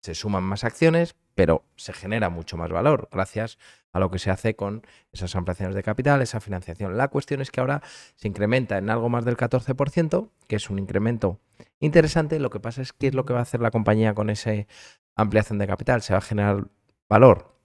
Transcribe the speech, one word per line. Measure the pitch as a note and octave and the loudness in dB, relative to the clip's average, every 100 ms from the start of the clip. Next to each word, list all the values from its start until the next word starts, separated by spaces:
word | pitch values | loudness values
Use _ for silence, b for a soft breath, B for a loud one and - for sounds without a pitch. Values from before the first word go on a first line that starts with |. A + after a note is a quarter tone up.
Se | - | -10
suman | D#2+ G#2+ G2 | -8 -2 -2
más | F#2 G2 | -2 -4
acciones, | A#2 - E3 E3 E3+ - _ | -6 2 2 2 -2 -6 _
pero | - E2+ D#2+ _ _ | 0 4 4 _ _
se | - | -18
genera | F#2+ F#2+ A2 G2 | -12 -6 -2 -2
mucho | E2+ E2 E2 | -4 -10 -8
más | E2+ | -4
valor | E2+ B2+ D3+ - | 0 2 0 -2
gracias | - F#2+ - A2+ - b b _ | -4 -4 -4 -8 -10 b b _
a | F2+ | -2
lo | F#2 | -2
que | F2+ | -2
se | G2+ | -2
hace | F#2 A2+ G#2 | -2 -2 -4
con | G2+ G#2+ - b b | -6 -8 -14 b b
esas | - F#2 F#2+ | -10 -6 -4
ampliaciones | F2+ F2 F#2 | -4 -4 -4
de | G2 | -4
capital, | G2 G#2 C3 C#3+ | -4 -2 2 2
esa | B2+ A2+ | 0 -4
financiación. | - F#2 F2+ E2+ G2+ G2 | -6 -8 -8 -8 -6 -2
La | C3 | -2
cuestión | C#3+ - C#3 | -2 -6 -8
es | C3+ | -6
que | - | -4
ahora | B2+ C#3+ B B B | -4 -4 B B B
se | _ G#2+ | _ -8
incrementa | G2 G#2 B2 B2 G2+ | -2 0 0 0 -2
en | G2 | -2
algo | A2+ A#2 | -2 0
más | A#2+ | -2
del | A#2 A#2+ | -2 -2
catorce | A#2+ C3 A#2+ | 0 -2 -2
por | B2+ C#3+ | -2 -2
ciento, | - D#3+ F3+ A3 _ _ | 0 0 0 -4 _ _
que | G#2+ | -6
es | - | -4
un | G2 | -6
incremento | G2 F#2+ A2 A#2 - F2 _ B B _ | -2 -2 0 0 -2 -4 _ B B _
interesante. | D3+ D#3+ D#3 E3 D3+ D#3 | 4 4 4 2 0 -2
Lo | C3 | -4
que | G#2 | -6
pasa | A#2+ A#2+ | -10 -10
es, | C3 | -12
¿qué | - C3+ | -2 -2
es | |
lo | C3 | 0
que | B2+ | -2
va | B2 | -2
a | |
hacer | A#2+ A#2+ | -2 0
la | A#2 | 0
compañía | A2+ G#2+ A2 A2 | 2 2 4 4
con | G#2 G#2+ | 2 -2
esa | G#2+ - G#2+ G2+ B B B _ - | -2 -2 -4 -4 B B B _ -2
ampliación | G#2+ G#2+ G#2+ G#2 | 2 2 2 -2
de | G2 | -2
capital? | G2 A2+ B2 | -2 0 -2
¿Se | - | 2
va | F#2+ | -2
a | |
generar | - G#2 G2+ G2+ - _ _ _ _ | 0 0 2 0 -2 _ _ _ _
valor? | G#2+ B2+ F2+ - _ | 8 10 8 2 _